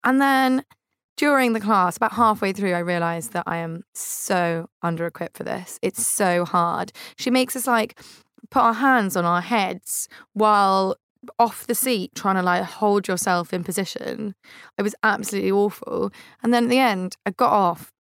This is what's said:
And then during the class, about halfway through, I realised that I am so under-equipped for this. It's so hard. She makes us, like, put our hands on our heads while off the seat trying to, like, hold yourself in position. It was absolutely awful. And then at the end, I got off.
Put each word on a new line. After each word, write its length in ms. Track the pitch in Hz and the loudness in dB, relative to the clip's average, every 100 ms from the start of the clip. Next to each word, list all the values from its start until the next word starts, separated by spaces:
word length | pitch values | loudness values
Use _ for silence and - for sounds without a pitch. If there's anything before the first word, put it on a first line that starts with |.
And 160 | - 262 | 2 2
then 440 | 277 269 262 262 - _ _ _ _ - | 4 4 2 0 -4 _ _ _ _ -2
during 360 | 294 277 247 | 2 4 2
the 80 | 220 | 0
class, 360 | 202 208 180 - | 2 2 2 0
about 180 | 220 | -2
halfway 380 | 190 226 214 196 | 2 2 2 -2
through, 200 | 190 202 | -2 -2
I 80 | 175 | 0
realised 540 | 175 175 170 170 160 | -2 -2 -2 -4 -6
that 100 | 175 - | -6 -4
I 120 | 165 | -6
am 260 | 165 165 - | -6 -10 -14
so 760 | - - - - 190 170 165 170 _ | -14 -10 -8 -2 0 2 -2 -6 _
under-equipped 540 | 170 165 170 - 170 - | -4 -2 -6 -6 -12 -8
for 80 | |
this. 340 | - - 180 - | -8 -8 -8 -6
It's 240 | 185 - | -6 -4
so 400 | - - 196 175 | -4 0 2 2
hard. 460 | 175 180 170 170 180 - - - | 0 0 0 -2 -8 -12 -20 -6
She 140 | 254 | 0
makes 240 | 254 254 | 2 0
us, 140 | 262 254 | -2 0
like, 320 | 233 233 - - - _ _ - | 0 0 -8 -20 -20 _ _ -4
put 120 | 269 | 2
our 100 | 233 | 2
hands 440 | 226 269 254 196 180 | 4 4 4 2 0
on 80 | |
our 180 | 175 175 | 0 0
heads 680 | 175 226 190 185 - - - - - | 0 0 0 -4 -8 -8 -8 -14 -14
while 640 | 202 214 208 196 190 190 - _ _ - - | 0 4 6 4 4 2 -2 _ _ -16 0
off 300 | 233 - - | 0 0 -4
the 60 | |
seat 420 | 240 262 226 185 - | -2 0 0 -2 -2
trying 180 | 202 | 0
to, 80 | 190 | 2
like, 220 | 180 180 | 2 0
hold 420 | 190 - 208 202 185 | -2 -2 2 2 0
yourself 460 | 180 - 180 175 | -4 0 0 -2
in 100 | 185 | -6
position. 720 | 170 185 190 - - - 214 - - - - - | -4 -6 -6 -8 -10 -8 -10 -12 -20 -20 -16 -6
It 60 | |
was 140 | 208 - | -6 0
absolutely 480 | 220 202 208 202 190 | 0 0 -4 -4 0
awful. 580 | 196 208 - - - 202 - - _ | 2 0 -2 -8 -4 -6 -8 -20 _
And 100 | 226 | 0
then 120 | 240 | 2
at 60 | 240 | 2
the 100 | 247 | 2
end, 360 | 254 190 185 - | 2 0 -4 -6
I 60 | 202 | -10
got 220 | 185 254 | 0 2
off. 400 | 208 180 165 - _ | 4 2 0 -12 _